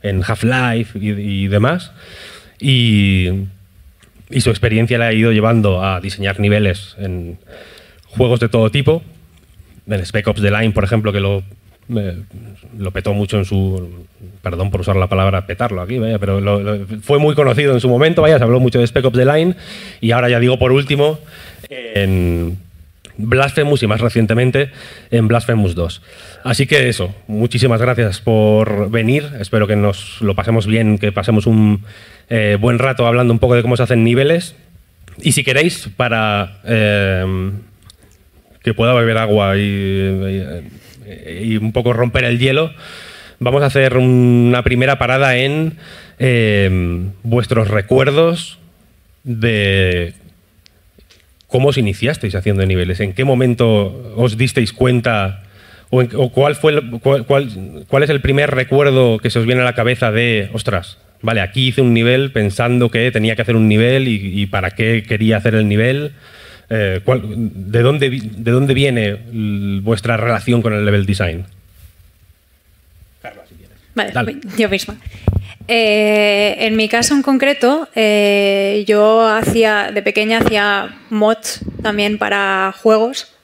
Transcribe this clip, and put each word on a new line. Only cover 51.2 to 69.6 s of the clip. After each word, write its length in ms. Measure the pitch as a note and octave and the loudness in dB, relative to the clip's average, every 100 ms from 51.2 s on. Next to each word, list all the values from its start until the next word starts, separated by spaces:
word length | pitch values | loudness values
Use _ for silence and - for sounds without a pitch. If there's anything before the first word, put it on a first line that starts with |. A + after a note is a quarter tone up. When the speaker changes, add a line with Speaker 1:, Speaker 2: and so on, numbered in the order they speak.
| _ _ _ | _ _ _
Speaker 1:
cómo 220 | B2+ C#3 | 2 2
os 100 | C3+ | 2
iniciasteis 560 | G#2+ G2 A#2+ D#3 G#2+ | -2 -2 -4 -2 -6
haciendo 320 | F#2 G#2 G2 F#2+ | -4 -2 0 0
niveles, 340 | F#2 F2+ F#2 | 0 -2 -4
en 140 | G2+ | -4
qué 100 | F#2 | -2
momento 880 | C3+ B2+ B2+ A#2 A#2 G#2+ G2+ - - G#2 | 0 2 2 2 2 2 0 -6 -12 -2
os 200 | A#2+ A2 | -2 0
disteis 380 | C3 - A2 | -2 0 -2
cuenta 720 | - B2+ B2 A#2+ G#2+ G2 G2 - - - - _ | 0 2 2 0 0 -2 -6 -16 -20 -20 -20 _
o, 140 | B2+ | 0
en, 80 | A#2+ | 0
o 160 | - B2 | 0 -2
cuál 240 | B2+ C#3+ C#3+ | 2 0 2
fue 160 | D#3 | 0
el, 280 | D3 A#2+ A#2 | 0 -4 -4
cuál, 240 | C#3 C#3 | 0 0
cuál, 640 | - C#3 C3+ G2 F#2 D2+ D#2+ | 2 0 0 -10 -14 -16 -2
cuál 140 | C#3 | 0
es 80 | D3 | 0
el 100 | C#3+ | 0
primer 300 | C3+ C3+ C#3+ | 0 0 0
recuerdo 680 | C3 B2 C3+ C#3+ C3 B2 A2 | -2 0 2 4 4 2 2
que 120 | A#2+ | -2
se 80 | A#2 | -2
os 80 | A2+ | 0
viene 160 | B2+ | 0
a 20 | |
la 100 | B2 | 0
cabeza 380 | A#2+ A#2 B2 A#2 | 0 -2 0 0
de, 380 | A2 A#2+ A2 G2 | 0 0 0 -4
ostras, 460 | A2+ - G2 - - _ _ | -6 -4 -4 -6 -20 _ _
vale, 180 | A2 A2+ | -2 -2
aquí 280 | F#2 C3+ C3 | -2 -2 -2
hice 120 | B2 | 2
un 140 | B2+ | 2
nivel 380 | A#2 A#2 C3 C#3 | 4 2 0 0
pensando 580 | B2 G#2 G2 A#2+ B2 A#2+ | -2 -2 -2 0 2 0
que 200 | A#2 B2 | 0 0
tenía 220 | A2+ A2 | 0 -2
que 60 | A2+ | -2
hacer 160 | A#2 A2+ | 0 2
un 100 | A2 | 4
nivel 420 | G#2+ A#2+ C3 C3 | 4 2 2 0
y, 340 | G#2 G2 G2 | -2 -4 -4
y 20 | |
para 280 | G2 G2+ F#2 | -4 -2 -4
qué 320 | - A2+ A2+ - | -2 -2 -2 -2
quería 300 | G#2+ A2 G#2+ | -2 0 2
hacer 160 | A2 | 0
el 140 | A2 G#2 | 0 0
nivel. 440 | G#2 A#2 C#3 D3 C#3+ - - - - _ | 2 0 -2 -6 -12 -20 -20 -20 -20 _
Eh, 320 | A2 G2 F#2 | -4 -2 -2
cuál, 200 | A2 B2 | -2 -2
de 560 | G#2 G#2+ A2 F#2+ F#2+ A#2 | -4 -6 -6 -8 -4 0
dónde 300 | A#2+ D3 C3+ | 2 2 -2
vi-, 200 | B2 G#2+ | -4 -8
de 200 | G#2 A#2 | -6 -2
dónde 240 | A#2+ C#3 | 0 2
viene 320 | C3 C#3 A#2+ G#2 G#2 A#2 | 2 2 0 -2 -4 -10
l-, 480 | A2+ G#2+ G2+ | -6 -4 -4